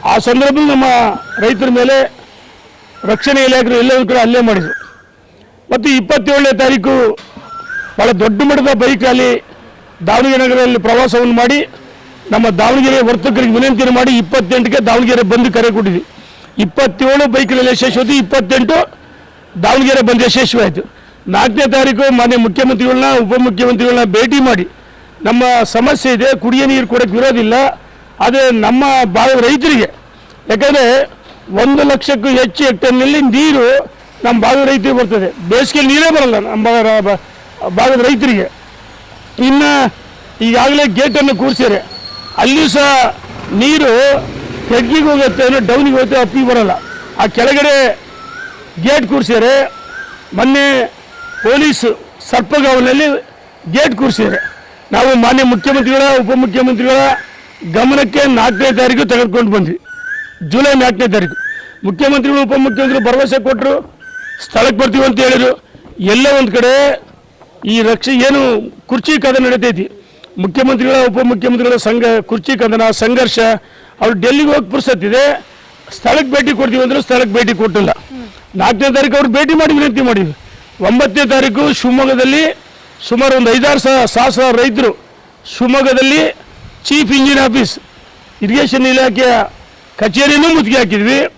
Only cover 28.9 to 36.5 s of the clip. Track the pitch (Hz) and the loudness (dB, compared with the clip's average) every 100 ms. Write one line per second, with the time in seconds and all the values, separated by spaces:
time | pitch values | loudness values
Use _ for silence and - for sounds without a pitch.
28.9 | 262 240 190 247 262 240 285 302 277 208 | 2 0 2 2 2 2 2 2 0 0
29.9 | - - - - - - 254 277 285 240 | -6 -20 -20 -20 -20 -6 0 2 2 2
30.9 | 262 285 - - - - 196 247 277 285 | 2 0 -8 -20 -20 -8 -2 2 2 2
31.9 | 277 - 269 247 254 254 - 277 214 262 | 0 -2 -2 0 0 0 0 -2 0 0
32.9 | 254 262 294 277 226 311 285 240 269 - | 2 2 2 2 2 2 2 2 2 -2
33.9 | - - - 240 233 220 262 269 269 196 | -16 -20 -6 -2 0 2 2 2 0 0
34.9 | 247 226 214 190 - 170 226 269 302 269 | 0 0 -2 -4 -6 -2 0 0 0 2
35.9 | 285 330 311 262 220 214 | 2 2 2 0 -2 -4